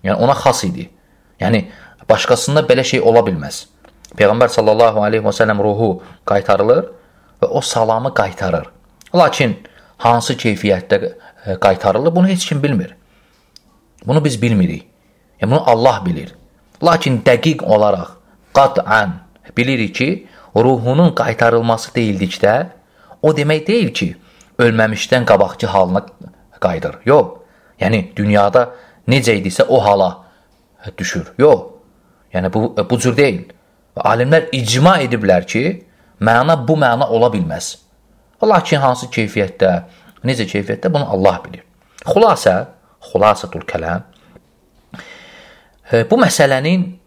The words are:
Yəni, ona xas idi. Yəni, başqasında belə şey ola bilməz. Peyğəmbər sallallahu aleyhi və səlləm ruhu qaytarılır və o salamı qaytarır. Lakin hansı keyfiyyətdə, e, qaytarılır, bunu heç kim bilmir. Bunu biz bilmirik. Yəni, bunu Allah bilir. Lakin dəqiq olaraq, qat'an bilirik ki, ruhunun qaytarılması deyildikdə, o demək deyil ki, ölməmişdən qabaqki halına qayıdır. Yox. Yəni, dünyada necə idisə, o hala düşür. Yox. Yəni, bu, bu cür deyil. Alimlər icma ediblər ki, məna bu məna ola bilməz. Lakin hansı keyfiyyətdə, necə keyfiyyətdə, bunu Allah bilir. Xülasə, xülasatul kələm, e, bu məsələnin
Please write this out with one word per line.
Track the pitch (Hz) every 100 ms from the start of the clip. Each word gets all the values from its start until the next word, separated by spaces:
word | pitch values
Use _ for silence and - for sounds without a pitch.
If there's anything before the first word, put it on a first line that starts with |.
Yəni, | 98 98
ona | 120 139
xas | 135 -
idi. | 95 - - _ _ _ _ _
Yəni, | 92 110 90 - - _ -
başqasında | 110 - 123 - 147 151
belə | 127
şey | 127 131
ola | - 117 107
bilməz. | 85 71 - - _ _ _ - -
Peyğəmbər | 104 113 123
sallallahu | - 107 107 117 107
aleyhi | 104 110
və | 107 104
səlləm | 110 104
ruhu | 104 104 113 90 - - -
qaytarılır | 101 98 98 110 135 - - _ _ _ _
və | -
o | 139
salamı | - 117 113 113 131
qaytarır. | - 95 - 95 82 - _ _ _ _
Lakin | 175 151 - 127 95 - _ _ _
hansı | 117 117 -
keyfiyyətdə, | 123 113 101 101 92 - 101 90 - - _ -
e, | 92
qaytarılır, | 101 92 101 101 151
bunu | 170 185
heç | 180 -
kim | 147
bilmir. | 143 117 90 - _ _ _ _ _ _ _ _ _ _ -
Bunu | 151
biz | 147 117
bilmirik. | 117 104 87 76 - _ _ _ _ _
Yəni, | 107
bunu | 156 135
Allah | 113 127 104 92
bilir. | 78 71 - _ _ _ _
Lakin | 165 165 143 120
dəqiq | 131 123 165 151
olaraq, | - 104 107 95 85 - _ _ _
qat'an | 139 135 - - 110 101 - _ _ - -
bilirik | 123 131 104
ki, | - 135 196 - - - 104
ruhunun | 123 123 117 139 175
qaytarılması | - 117 110 117 117 117 113 -
deyildikdə, | - 110 95 92 - 98 120 180 - _ _ _ -
o | 151 151
demək | 147 156 156
deyil | 233 165
ki, | - 175 - _ _ _ -
ölməmişdən | 120 110 110 107 - 127
qabaqki | 107 98 95 - 107
halına | 98 90 92 - _ - _ _ _
qayıdır. | 92 85 - -
Yox. | 117 143 - - _ _ _ _
Yəni, | 98 110 90 -
dünyada | 101 104 101 123 120 - - _ -
necə | 131 117 104
idisə, | 92 - -
o | 123
hala | 104 101 92 - _ _ _ _ _ _ - -
düşür. | 92 85 78 -
Yox. | 147 131 - - _ _ _ _ _
Yəni, | 90 92
bu, | 110 110 - 98
bu | 117
cür | 123 117
deyil. | 143 87 - - _ _ _ -
Alimlər | - 117 127 160 160
icma | 135 113 120 160 185
ediblər | 127 120 101 90 90
ki, | 113 151 190 _ _ _ _
məna | 104 117 143 160 120
bu | 156
məna | 135 117 135
ola | 113 120
bilməz. | 110 82 73 - - _ _ _ _ _ _
Lakin | 214 185 - 147
hansı | 135 123 127
keyfiyyətdə, | - 107 107 95 - 95 87 - _ - _
necə | 120 123 101
keyfiyyətdə, | 104 92 98 -
bunu | 147 139
Allah | 98 95 87
bilir. | - - _ _ _ -
Xülasə, | - 202 220 170 - 92 127 _ _ _
xülasatul | - - 107 101 90 - -
kələm, | 85 80 87 - _ _ _ _ _ _ _ _ - - - - - - _ _ _ -
e, | 113 113
bu | 240
məsələnin | 202 - 139 131 151 185 180 -